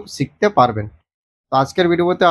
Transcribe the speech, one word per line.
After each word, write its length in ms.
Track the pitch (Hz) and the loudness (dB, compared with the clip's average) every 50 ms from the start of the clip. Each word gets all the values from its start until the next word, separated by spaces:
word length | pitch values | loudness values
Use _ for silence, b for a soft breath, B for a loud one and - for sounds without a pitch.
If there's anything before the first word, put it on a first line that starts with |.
| 208 - - | 0 -2 -6
শিখতে 300 | - 139 - _ - 208 208 208 147 | -6 -6 -6 _ -2 -2 0 2 2
পারবেন। 280 | 123 123 107 107 104 107 - _ _ _ _ _ _ _ _ _ _ - | 2 2 0 -4 -8 -10 -12 _ _ _ _ _ _ _ _ _ _ -4
তো 40 | 131 135 | -2 -2
আজকের 240 | 139 - - 190 180 170 | -2 0 0 0 0 2
ভিডিওতে 360 | 175 165 175 175 180 180 190 175 | 2 0 0 0 0 2 2 2